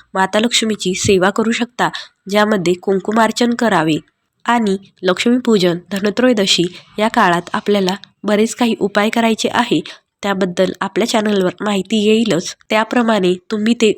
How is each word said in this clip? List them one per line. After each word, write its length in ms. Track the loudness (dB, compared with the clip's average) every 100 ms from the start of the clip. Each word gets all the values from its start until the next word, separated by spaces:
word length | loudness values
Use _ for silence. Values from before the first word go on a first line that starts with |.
| _
माता 260 | -4 0 0
लक्ष्मीची 540 | 0 -2 -2 -4 -4
सेवा 360 | -2 2 2 2
करू 220 | 0 -2
शकता, 380 | -2 -4 -2 -2 -2 -16 _ -4
ज्यामध्ये 440 | 0 2 2 0
कुंकुमार्चन 800 | -2 0 -2 0 0 2 2 -2
करावे 420 | 0 0 2 0 -2 -4 _ _ _ -2
आणि 320 | 0 0 -2 -6 -6
लक्ष्मीपूजन, 720 | -2 0 2 0 2 2 2 0 -4
धनत्रयोदशी 720 | -4 -2 0 2 2 0 0 -2 -4 -16 -4
या 80 | -2
काळात 340 | 2 2 2 -2
आपल्याला 420 | -6 0 0 0 -4 -10 _
बरेच 320 | -2 0 0 0
काही 200 | -2 0
उपाय 300 | -2 0 0
करायचे 400 | 0 0 0 -2
आहे. 280 | -2 0 -2 -2 -16 _ _
त्याबद्दल 480 | -6 -2 -2 0 -2 -2
आपल्या 260 | -6 -2 -2
चॅनलवर 440 | 0 0 0 0 -2
माहिती 440 | -4 -4 -2 0 2
येईलच, 500 | 2 2 -2 -4 -12 -2
त्याप्रमाणे 640 | -2 0 0 2 2 2 0 -4
तुम्ही 220 | -4 -2
ते 200 | 2 2